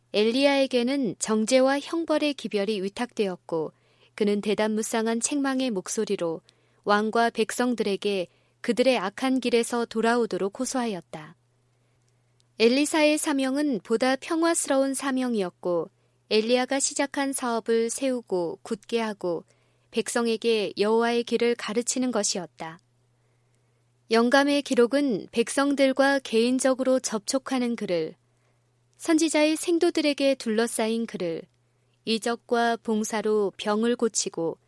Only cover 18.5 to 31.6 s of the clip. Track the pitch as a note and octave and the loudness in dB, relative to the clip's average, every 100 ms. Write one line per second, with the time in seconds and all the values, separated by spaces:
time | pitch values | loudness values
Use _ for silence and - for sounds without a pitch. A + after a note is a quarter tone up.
18.5 | - - A3+ - A#3 A3 G#3 F3+ E3 - | -6 -8 -8 -4 -4 -2 -4 -4 -4 -8
19.5 | _ _ _ _ A#3 G#3+ B3 A#3 A3+ A#3 | _ _ _ _ -6 -2 -2 0 0 0
20.5 | A3 F#3 - G3+ A3+ A#3 A#3+ A#3 A#3 A#3 | 0 -2 0 2 2 2 0 0 0 0
21.5 | A#3+ - G#3+ B3 - B3+ A3+ G#3 G3+ E3 | -2 -4 -4 -2 -2 0 0 -2 -4 -8
22.5 | - D#3+ E3 _ _ _ _ _ _ _ | -12 -14 -14 _ _ _ _ _ _ _
23.5 | _ _ _ _ _ - A3+ A#3+ C#4 C#4 | _ _ _ _ _ 0 2 6 4 4
24.5 | C#4+ - B3 A#3+ C4+ C#4+ G3 - - A#3 | 2 0 2 4 4 0 -2 -4 -4 -2
25.5 | - C#4 C#4 C4+ C4 C4+ C#4 - A3+ A#3+ | 0 0 4 2 4 2 2 0 2 2
26.5 | B3+ C4 B3+ B3+ C4 - A3 - C4+ - | 2 2 0 2 0 0 -6 -4 -4 -2
27.5 | C4 B3 A#3 G3+ E3+ D#3+ F3 _ _ _ | -2 -2 -4 -2 -2 -4 -10 _ _ _
28.5 | _ _ _ _ - - D#4+ D#4+ D4+ D4+ | _ _ _ _ -10 0 2 4 4 2
29.5 | D#4 - E4+ F4 E4 D4 C#4 C#4 C4+ A#3 | 2 0 2 2 2 0 2 2 0 0
30.5 | G#3+ A#3 - A3 A3+ A3+ F#3+ F3+ E3 - | 0 0 0 -2 -2 -4 -6 -6 -6 -10
31.5 | _ | _